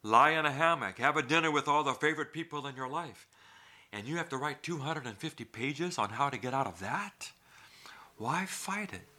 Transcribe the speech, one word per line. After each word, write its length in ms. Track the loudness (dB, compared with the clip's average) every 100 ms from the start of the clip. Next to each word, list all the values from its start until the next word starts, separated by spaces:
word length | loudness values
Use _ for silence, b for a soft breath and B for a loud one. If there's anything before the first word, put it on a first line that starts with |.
Lie 260 | 8 8 8
in 160 | 6 0
a 60 |
hammock. 460 | 2 2 2 -2 2
Have 180 | 2 2
a 60 |
dinner 280 | 4 4 4
with 160 | 2 4
all 160 | 2
the 120 | 2
favorite 380 | 0 0 0 -6
people 360 | -6 -8 -8 -8
in 80 | -8
your 100 | -6
life." 400 | -6 -8 -14 -20 B B B B B B
And 140 | -10 -4
you 100 | -4
have 100 | -2
to 80 | -2
write 260 | -4 -4
two 160 | -6 -6
hundred 280 | -4 -4 -6
and 120 | -8
fifty 260 | -10 -8
pages 540 | -14 -6 -4 -2 -4 -2
on 120 | -2
how 200 | 0 -2
to 80 | -2
get 160 | -2
out 140 | 0 -2
of 100 | -4
that? 540 | -6 -4 -6 _ -16 -16 B B B B B B B -8
Why 300 | -2 -2 -2
fight 460 | -6 -6 -6 -6
it? 160 | -10 -14